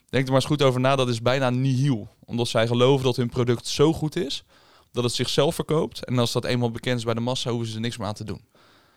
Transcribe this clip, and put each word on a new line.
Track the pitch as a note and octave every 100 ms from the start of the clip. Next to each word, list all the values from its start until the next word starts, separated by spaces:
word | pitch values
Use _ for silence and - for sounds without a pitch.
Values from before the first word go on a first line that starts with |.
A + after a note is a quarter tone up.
| _
Denk | B2 C3
er |
maar | C3
eens | -
goed | D3
over | C#3 B2+
na, | C3 C#3
dat | B2
is | A#2
bijna | A#2+ C#3 B2+
nihil. | B2 C3+ B2+ C#3+ A2 G#2 _ -
Omdat | A#2 A2+
zij | A2+ A2+
geloven | A#2+ B2+ C#3 B2+
dat | B2
hun | A#2+
product | B2+ A#2+ A#2 -
zo | - D3+
goed | - D3+ E3+
is, | C4 - - _ _ _ _
dat | B2
het | A#2+
zichzelf | - B2 - D3 -
verkoopt. | - D#3 - - -
En | B2
als | A#2+
dat | B2 -
eenmaal | B2 A#2+
bekend | A2+ B2+ B2
is | A#2
bij |
de | A2+
massa, | A#2+ C3 B2+
hoeven | A#2 A2+
ze | A2
er |
niks | A#2 A2+
meer | G2+
aan |
te | G#2
doen. | G#2 D#2 _ _ _ _ _